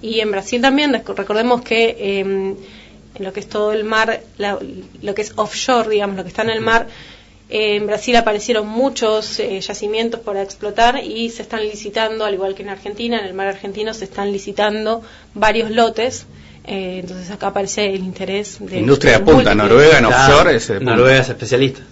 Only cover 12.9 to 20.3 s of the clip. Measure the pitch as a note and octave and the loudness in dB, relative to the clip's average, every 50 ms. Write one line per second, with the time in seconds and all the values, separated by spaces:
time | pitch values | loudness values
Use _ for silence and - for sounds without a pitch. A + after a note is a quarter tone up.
12.9 | G#3 G#3 A#3 A#3 A#3 A3 G3+ F#3+ F3+ F#3+ G3 G3 F#3+ F#3+ - G3 G3 G#3 G#3+ A3 | -10 -8 -6 -4 -4 -4 -4 -6 -8 -6 -6 -6 -6 -8 -10 -12 -8 -6 -8 -8
13.9 | A3 A3 G3+ F#3+ - - G3+ G3+ G3+ G3 G3 - G3 G#3 G#3 G#3+ G#3 G#3+ G#3+ G#3+ | -6 -10 -12 -12 -8 -6 -6 -4 -6 -6 -8 -8 -4 -2 -2 -2 -2 -2 -4 -4
14.9 | A3+ A3+ A3 - - - - _ - G#3 G#3+ G#3+ G#3 A3+ A3 A3 G#3+ A#3 A#3 A3+ | -4 -4 -6 -14 -20 -20 -20 _ -4 0 2 2 2 2 -2 -2 2 2 2 2
15.9 | A3 - A3+ B3+ B3 - - - - - - - - - - - G3+ G3 F#3+ F#3 | 2 -2 -4 -4 -4 -6 -14 -18 -20 -20 -20 -20 -20 -20 -14 -10 -8 -8 -8 -8
16.9 | F#3 F#3 F3 F3+ F#3 F#3 F#3 F3 G#3 G3+ - G3 G3+ G#3 G3 G3 - - G#3 G3 | -8 -10 -10 -12 -12 -14 -12 -14 -12 -6 -6 -4 -2 -2 -4 -4 -2 -2 -2 -2
17.9 | F#3+ F#3+ F#3 F#3 F#3 - F#3+ F#3 F#3+ G3+ G#3 G#3 - - - - - - G#2+ A#2+ | -2 -4 -4 -6 -8 -8 -8 -4 -4 -4 -6 -6 -10 -14 -14 -8 -4 -2 4 4
18.9 | C#3 C3 - - - F#2 G2+ A2 - - - G#2+ G2+ G#2 G#2+ G2+ A2+ B2+ D3 D#3 | 4 4 6 4 4 6 8 8 8 8 8 6 4 4 6 8 8 10 10 10
19.9 | D#3+ C#3 A#2+ A2 A#2+ B2 C3+ C3+ | 8 8 6 6 4 6 6 6